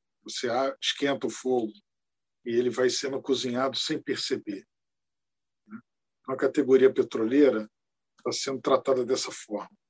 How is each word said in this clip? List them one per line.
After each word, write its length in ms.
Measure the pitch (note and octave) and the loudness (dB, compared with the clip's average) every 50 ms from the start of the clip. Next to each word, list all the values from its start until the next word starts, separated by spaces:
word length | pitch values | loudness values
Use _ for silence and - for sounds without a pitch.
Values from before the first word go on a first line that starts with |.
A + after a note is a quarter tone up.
| _ _ _ _ - | _ _ _ _ -16
você 260 | - - - - B2+ | -12 -10 -6 -4 -2
a-, 260 | A#2 B2 C3+ C3+ C3+ - | -2 0 -2 -2 -4 -4
esquenta 460 | - - - - C#3+ C#3 C#3 B2+ - B2 | -6 -6 -4 -2 0 -2 -2 0 -2 -6
o 20 | |
fogo 420 | A2 - - B2+ B2+ B2 A2+ G#2+ - - _ _ _ _ _ _ _ _ _ _ _ _ - | -6 -4 -2 0 0 0 0 -2 -6 -10 _ _ _ _ _ _ _ _ _ _ _ _ -8
e 60 | A#2+ | -2
ele 180 | A#2 A#2+ B2 B2 | 0 2 2 0
vai 200 | A2 B2 B2+ B2 | 2 2 2 2
sendo 320 | A2+ - - C3+ C3+ C3+ | 2 0 -4 -4 -6 -4
cozinhado 560 | - - C3+ A#2+ A#2+ B2+ A#2+ B2 C3 C3+ B2+ - | -2 -2 -2 0 0 -4 -2 -2 -2 -2 -2 -4
sem 240 | - - D#3+ C#3+ | -4 -4 -4 -6
perceber, 640 | - - C3+ - - - C3 G#2+ - - G2 F#2+ - _ _ _ _ _ _ _ _ _ _ _ _ _ _ _ _ _ _ _ _ _ | -4 -4 -6 -4 -4 -4 -4 -4 -4 -6 -10 -10 -10 _ _ _ _ _ _ _ _ _ _ _ _ _ _ _ _ _ _ _ _ _
né? 120 | G#2+ A#2+ - _ _ _ _ _ _ _ | -20 -20 -20 _ _ _ _ _ _ _
Então, 120 | _ - C3 | _ -8 -4
a 40 | C3 | 0
categoria 540 | - C3+ - - C3+ B2 C3 C3 B2+ C3 | 0 0 2 2 2 6 6 8 8 6
petroleira 760 | C3 - B2 - - B2 A2+ A2+ B2+ C#3+ D3 C3 A2 A2 G#2+ - _ _ _ _ _ _ _ _ _ _ - | 4 4 -2 -2 0 -2 -2 2 4 6 6 6 6 2 -2 -6 _ _ _ _ _ _ _ _ _ _ -6
tá 80 | - | -6
sendo 280 | - - - - C3+ B2+ | -4 -4 -4 -6 -6 -4
tratada 460 | - - C3+ C3 - - C3+ B2+ B2 | -2 0 0 0 2 2 2 2 2
dessa 260 | A2 C3 B2 - - | 0 -2 -2 -2 -6
forma. 380 | - - - - G#2+ G#2 G2 - _ _ _ _ | -10 -12 -12 -10 -8 -8 -10 -10 _ _ _ _